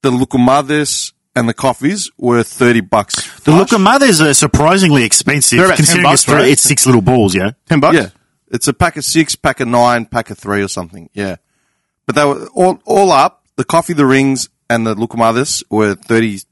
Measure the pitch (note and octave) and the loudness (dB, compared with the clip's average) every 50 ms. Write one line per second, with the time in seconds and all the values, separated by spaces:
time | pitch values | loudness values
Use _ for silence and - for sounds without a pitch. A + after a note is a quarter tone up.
0 | - C#3 B2 B2 C3 - - B2+ B2 B2+ C3 C#3+ C#3 C3+ D3+ D3+ D3 C#3 - - | 0 0 0 0 -2 -2 0 0 2 2 2 0 0 -2 -4 -4 -4 -4 -6 -8
1 | - - _ _ _ _ _ B2+ A#2 A#2 A2+ - - C3+ A#2+ - C3 D3+ G3 G3+ | -10 -12 _ _ _ _ _ -4 -4 -4 -4 -2 -4 -4 -4 -2 -4 -4 -4 -4
2 | F#2 - _ - C3 A#2+ A#2+ A#2+ A2 - - - B2+ A#2+ A#2 A#2 G2 - - G#2+ | -8 -12 _ -6 -2 0 0 0 0 -4 -2 0 2 2 2 2 0 0 -2 -2
3 | G2+ - - - - - - - - D3 D3+ F3 G3 - A#3+ G#3 F#3+ G3+ B3 C#4 | -2 -4 -10 -10 -10 -14 -18 -4 0 2 4 4 4 2 2 2 2 2 2 4
4 | C#4 B3+ F#3 D3+ D#3 D3+ C#3 - D3+ C#3+ - B2+ D3 D#3+ F#3 G3 F#3+ E3+ C#3+ C3+ | 2 2 2 2 2 2 2 0 0 0 0 2 2 2 2 2 2 2 2 2
5 | A#2 G#2 - - - - C#3+ D3 - - B2 D#3 F#3 F#3+ E3 - D3+ C#3+ E3+ F3+ | 2 0 -2 -2 -2 -2 -2 0 0 0 2 2 2 2 2 2 2 2 2 2
6 | F3 D#3 C#3+ - - - D3+ D3 C3+ C3 C#3+ - - - D3 B2+ - C3 B2 A#2 | 2 2 2 2 0 0 0 2 4 2 2 2 0 -2 0 0 2 2 2 2
7 | F#2+ A#2+ B2+ B2 G#2+ G2 F2+ F#2+ F#2 G#2 - _ _ _ E3 D3 C#3 C#3 D#3+ D#3 | 4 2 2 2 2 0 0 -2 -4 -4 -8 _ _ _ 0 2 2 2 0 0
8 | G#2 F#2 _ _ _ _ _ _ _ _ - B2 - D3 B2+ _ F3 F3 - D#3 | -4 -4 _ _ _ _ _ _ _ _ -8 -6 -4 -6 -2 _ -4 -4 -4 -6
9 | C#3+ - - E3 D#3+ - - _ - D3 B2+ - C3 A#2 B2 A#2+ A#2+ B2 A#2+ A#2+ | -8 -2 0 0 0 0 -4 _ -4 -4 -4 -2 -4 -2 0 2 2 2 0 -2
10 | A2+ _ - A#2 A2 - G#2 - - G2+ G2+ G2+ G2+ G2 - F#2+ F2 E2 F#2+ F2 | -4 _ -6 -6 -6 -6 -16 -12 -6 -4 -2 -2 -2 -4 -6 -10 -12 -12 -16 -20
11 | E2 - _ G#2 G2+ F#2+ F2 _ _ _ _ _ _ _ _ _ _ _ _ _ | -20 -16 _ -10 -8 -8 -10 _ _ _ _ _ _ _ _ _ _ _ _ _
12 | _ - A#2+ D3 D3 C#3+ C#3 - - - _ - F3+ F#3 F3 - _ - - G3 | _ -4 -2 0 0 0 -2 -4 -10 -10 _ 0 0 0 0 -4 _ -2 2 2
13 | G3+ F#3 D#3+ C3+ F3+ F3 _ _ _ _ _ - B2 - - E3 - - F3 D3 | 4 4 4 2 2 0 _ _ _ _ _ -8 -6 0 0 -2 0 0 0 0
14 | C#3+ B2+ C3 C3+ C3+ C3+ C3+ B2 - - _ _ _ _ A#2+ A#2 A2+ A2+ A2 G2+ | 2 2 2 2 2 0 -2 -4 -6 -12 _ _ _ _ -4 -2 -2 -4 -4 -4
15 | A2+ A2 - A#2 A2+ A2+ A2+ A#2+ C#3 - - - - _ - G#2+ G#2+ G#2 F#2+ - | -6 -4 0 0 0 2 2 0 -4 -4 -6 -10 -8 _ -2 0 0 0 -2 -6
16 | _ - A#2 A2+ A#2 A2 G2+ F#2+ - _ | _ -2 0 0 0 -2 -6 -10 -14 _